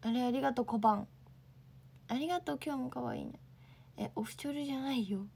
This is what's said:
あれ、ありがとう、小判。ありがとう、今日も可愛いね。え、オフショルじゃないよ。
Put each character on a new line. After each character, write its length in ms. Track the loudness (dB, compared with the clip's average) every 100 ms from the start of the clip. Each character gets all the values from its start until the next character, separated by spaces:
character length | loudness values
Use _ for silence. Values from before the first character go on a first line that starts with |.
あ 100 | 2
れ、 120 | 2
あ 80 | 4
り 100 | 4
が 140 | 2
と 80 | 2
う、 20 |
小 140 | 0 4
判。 280 | 6 4 0 -12 -20 -20 -20 -20 -20 -20 -20 -20 -4
あ 60 |
り 120 | -2 0
が 140 | 0
と 140 | 0
う、 60 | -4
今 100 | -2 -2
日 60 |
も 40 | -4
可 180 | -4 -4
愛 160 | -4
い 40 | -6
ね。 120 | -10 -18 -20 -20 -20 -20 -6
え、 120 | -4
オ 80 | -4
フ 100 | -6
シ 60 | -4
ョ 140 | -4
ル 100 | -2
じ 80 | -2
ゃ 80 | -2
な 140 | 0
い 160 | 0 0
よ。 160 | -2 -4